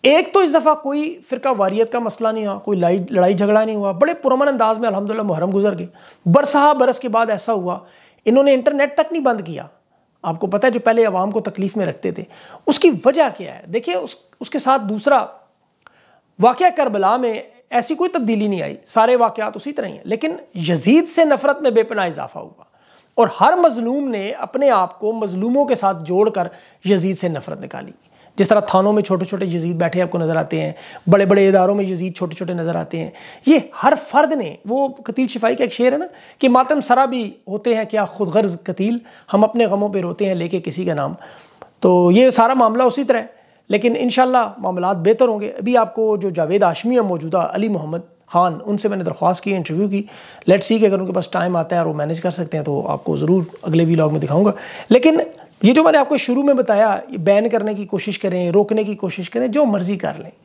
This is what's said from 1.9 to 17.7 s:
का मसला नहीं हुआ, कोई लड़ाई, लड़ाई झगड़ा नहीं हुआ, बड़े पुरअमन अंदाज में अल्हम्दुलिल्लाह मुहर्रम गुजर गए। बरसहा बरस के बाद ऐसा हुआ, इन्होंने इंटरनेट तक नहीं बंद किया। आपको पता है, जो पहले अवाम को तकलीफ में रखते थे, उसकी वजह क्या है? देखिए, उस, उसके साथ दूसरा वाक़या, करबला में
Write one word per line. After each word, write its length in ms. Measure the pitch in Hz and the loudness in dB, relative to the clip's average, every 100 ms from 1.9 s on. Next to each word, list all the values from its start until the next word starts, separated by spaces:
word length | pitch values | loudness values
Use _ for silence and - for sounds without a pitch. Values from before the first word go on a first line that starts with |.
का 80 | 240 | -2
मसला 320 | 226 - 226 | -6 -4 -4
नहीं 140 | 220 208 | -4 -6
हुआ, 120 | 196 | -6
कोई 200 | 202 196 | -4 0
लड़ाई, 280 | 175 190 180 | 0 0 -2
लड़ाई 220 | 190 180 | 0 2
झगड़ा 320 | 196 202 214 220 | 2 2 2 2
नहीं 100 | 214 | -2
हुआ, 160 | 202 | -4
बड़े 220 | 175 294 | 0 0
पुरअमन 340 | 339 269 262 285 | 0 0 2 2
अंदाज 300 | 262 220 220 | 2 0 0
में 100 | 233 | -2
अल्हम्दुलिल्लाह 400 | 196 202 220 214 | -2 -4 -4 -4
मुहर्रम 240 | 160 180 | -2 -2
गुजर 240 | 196 202 180 | 0 0 -2
गए। 120 | 175 _ - _ 175 | -10 _ -20 _ 2
बरसहा 460 | 277 285 294 285 | 4 4 4 4
बरस 260 | 277 247 247 | 4 2 0
के 80 | 262 | -2
बाद 220 | 220 226 | -2 0
ऐसा 220 | 208 - | -2 -2
हुआ, 340 | 214 180 175 - _ _ _ - | -4 -4 -8 -12 _ _ _ 2
इन्होंने 280 | 247 277 | 4 4
इंटरनेट 440 | 262 254 285 285 285 | 4 2 0 -2 0
तक 120 | 311 | -2
नहीं 100 | 339 | 0
बंद 200 | 269 226 | -2 -2
किया। 280 | 165 151 143 _ _ _ _ _ 170 | -6 -12 -14 _ _ _ _ _ -8
आपको 220 | 165 196 | -6 -4
पता 200 | 202 254 | 0 0
है, 40 | |
जो 80 | 240 | 2
पहले 240 | - 226 | 0 2
अवाम 280 | 220 185 196 | 2 0 -2
को 80 | 214 | -4
तकलीफ 380 | 208 196 190 214 | -6 -6 -6 -4
में 80 | 175 | -6
रखते 260 | 151 185 | -4 -8
थे, 140 | 175 - - - - - | -8 -14 -18 -20 -8 -2
उसकी 220 | - 349 | 4 4
वजह 400 | 214 254 277 277 | 4 0 2 0
क्या 240 | 175 165 | -2 -16
है? 100 | 131 - | -16 -8
देखिए, 260 | 208 277 359 | -6 -4 -6
उस, 220 | 247 - _ _ | -8 -14 _ _
उसके 180 | 247 294 | -8 -4
साथ 200 | 254 269 | 0 0
दूसरा 500 | 208 214 277 196 - - _ _ _ _ _ _ _ _ _ _ | 0 -2 2 2 0 -12 _ _ _ _ _ _ _ _ _ _
वाक़या, 280 | 220 247 359 | 2 4 2
करबला 480 | 349 269 208 190 240 | 2 0 2 2 2
में 300 | 247 220 - _ _ | -2 -4 -10 _ _